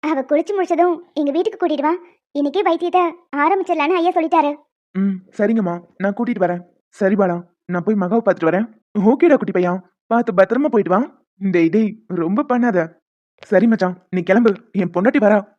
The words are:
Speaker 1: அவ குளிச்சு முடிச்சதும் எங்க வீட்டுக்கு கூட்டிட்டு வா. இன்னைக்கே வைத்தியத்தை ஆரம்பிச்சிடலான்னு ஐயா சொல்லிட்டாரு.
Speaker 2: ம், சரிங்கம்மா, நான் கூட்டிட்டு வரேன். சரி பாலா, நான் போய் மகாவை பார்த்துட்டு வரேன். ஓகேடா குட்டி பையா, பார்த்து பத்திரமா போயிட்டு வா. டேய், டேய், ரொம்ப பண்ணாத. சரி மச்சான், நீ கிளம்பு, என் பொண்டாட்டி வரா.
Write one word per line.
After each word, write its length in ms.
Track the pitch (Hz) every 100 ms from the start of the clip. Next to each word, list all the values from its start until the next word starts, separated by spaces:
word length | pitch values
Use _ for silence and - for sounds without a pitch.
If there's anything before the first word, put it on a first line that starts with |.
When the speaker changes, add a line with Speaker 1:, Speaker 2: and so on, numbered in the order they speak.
Speaker 1:
அவ 200 | 302 311 262
குளிச்சு 220 | 302 339
முடிச்சதும் 400 | 403 349 330 349 330 - -
எங்க 120 | 285
வீட்டுக்கு 260 | 285 403 440
கூட்டிட்டு 260 | 349 294 294
வா. 60 | 349 - _ _
இன்னைக்கே 280 | 285 285 370 381
வைத்தியத்தை 360 | 330 349 359 349 349 _ 277
ஆரம்பிச்சிடலான்னு 560 | 294 392 359 320 294 370
ஐயா 140 | 339
சொல்லிட்டாரு. 380 | 359 320 330 294 294 _ _ _
Speaker 2:
ம், 220 | 185 196 190 - -
சரிங்கம்மா, 380 | 208 226 185 175 175 _
நான் 140 | 190 202
கூட்டிட்டு 280 | 240 240
வரேன். 180 | 180 175 175 _ _ -
சரி 200 | 196 202
பாலா, 180 | 175 175 175 _ _
நான் 120 | 175 170
போய் 160 | 214
மகாவை 200 | 180 220
பார்த்துட்டு 260 | 226 180 165
வரேன். 160 | 180 226 - _ 208 202
ஓகேடா 260 | 262 339 277
குட்டி 160 | - 190
பையா, 160 | 180 185 - _ _
பார்த்து 280 | 233 233 185
பத்திரமா 300 | 190 247 294
போயிட்டு 220 | 226 190
வா. 60 | 185 285 _ _ _
டேய், 320 | 190 175 165
டேய், 160 | 190 220 - _ 180
ரொம்ப 220 | 165 202 285
பண்ணாத. 300 | 247 240 185 165 _ _ _ _ _
சரி 240 | - 190 226
மச்சான், 280 | 226 185 180 _
நீ 60 | 180
கிளம்பு, 300 | 175 196 233 196 _ 196
என் 120 | 180
பொண்டாட்டி 260 | 175 202 196
வரா. 160 | 202 208 202